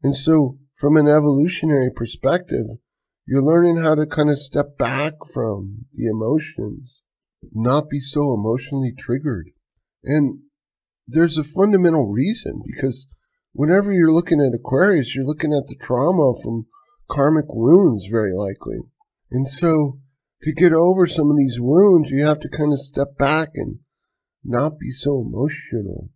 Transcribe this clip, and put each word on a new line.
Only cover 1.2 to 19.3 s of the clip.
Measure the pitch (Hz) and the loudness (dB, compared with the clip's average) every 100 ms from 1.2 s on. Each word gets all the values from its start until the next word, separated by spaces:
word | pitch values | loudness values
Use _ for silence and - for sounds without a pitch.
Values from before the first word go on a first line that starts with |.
| 147 139 165 - 160 143 127 | 4 2 0 -2 0 2 0
perspective, | - 113 - 135 175 180 131 104 107 _ _ _ _ - | -4 -10 -4 -2 -2 -2 -6 -6 -10 _ _ _ _ -4
you're | 131 | 0
learning | 139 170 175 170 | 2 4 4 2
how | 165 151 | 2 0
to | 151 | 0
kind | 156 151 | 0 0
of | 143 | 0
step | - - 143 _ | -2 -4 -4 _
back | 120 135 151 156 - | -4 -2 -4 -8 -12
from | - 113 101 98 104 120 | -6 -4 -6 -8 -14 -16
the | - 117 | -6 -4
emotions, | 110 110 151 - - 110 107 123 _ _ _ _ _ - | -2 -2 -2 -4 -10 -10 -12 -18 _ _ _ _ _ -14
not | 107 117 143 151 | -4 0 0 0
be | 143 | -8
so | 135 151 143 | -4 -2 -2
emotionally | 117 107 123 - 139 127 123 | -2 -2 -4 -4 -4 -4 -6
triggered. | - 127 151 104 78 _ _ _ _ _ | -6 -4 -4 -6 -10 _ _ _ _ _
And | - 151 139 - _ _ _ _ _ _ - | -2 0 0 -4 _ _ _ _ _ _ -4
there's | 139 170 156 | 0 2 0
a | |
fundamental | 151 - 208 196 180 160 110 | -6 0 2 4 4 2 0
reason, | 104 160 226 - - - | 0 -2 -4 -8 -12 -12
because | - 135 123 - - _ _ _ | -6 -6 -6 -14 -20 _ _ _
whenever | - 151 185 202 | -4 2 2 2
you're | 190 165 | 2 4
looking | 160 170 156 | 4 2 2
at | 135 117 | 2 -2
Aquarius, | - 131 190 180 120 | -2 2 2 2 0
you're | 131 135 | -6 -6
looking | 151 156 | -4 -2
at | 147 - | -2 -4
the | - | -14
trauma | - 127 143 185 139 120 | -4 -2 0 2 2 0
from | 117 117 110 _ _ _ _ | -6 -8 -10 _ _ _ _
karmic | - 139 156 147 | 0 2 2 0
wounds, | 113 117 175 185 110 95 | -2 6 6 6 0 -2
very | 113 107 | -2 -2
likely. | 92 101 98 - - - _ _ _ | -2 -6 -8 -10 -10 -12 _ _ _
And | _ | _